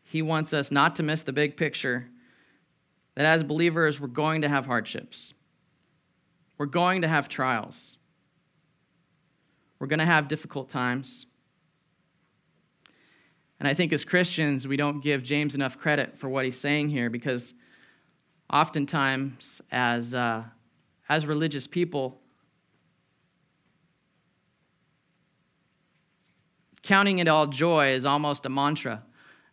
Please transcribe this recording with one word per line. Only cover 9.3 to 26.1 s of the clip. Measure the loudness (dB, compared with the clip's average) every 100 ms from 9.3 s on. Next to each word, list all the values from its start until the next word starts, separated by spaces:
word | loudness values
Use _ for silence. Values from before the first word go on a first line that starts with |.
| _ _ _ _ -10
We're | -2
gonna | 2 4
have | 4 2
difficult | -4 -8 -10 -6
times. | -4 -2 -2 -6 -16 -20 _ _ _ _ _ _ _ _ _ _ _ _ _ _ _ -20 _ _ _ _ _ _ -4
And | -2
I |
think | 0 0
as | -2
Christians, | 0 2 2 0 0 0 -2
we | -2
don't | 0 -2
give | -2 -2
James | 0 -2 0 -2
enough | -4 -2
credit | -2 0 -2 -6
for | -6
what | -2
he's | -2 -2
saying | -2 0 0
here, | -2 -2
because | -4 -4 -4 -6 -20 _ _ _ _ _ _ _ _ -2
oftentimes, | 0 2 0 -2 0 0 0 -4 -8 -20 -20 -6
as, | 0 0 0 -2
uh, | -2 -2 -4 -8 -18 _ _ _ _ -4
as | -2 0
religious | -2 -2 -4 -6
people, | -4 -2 -2 -6 -10 _ _ _ _ _ _ _ _ _ _ _ _ _ _ _ _ _ _ _ _ _ _ _ _ _ _ _ _ _ _ _ _ _ _ _ _ _ _ _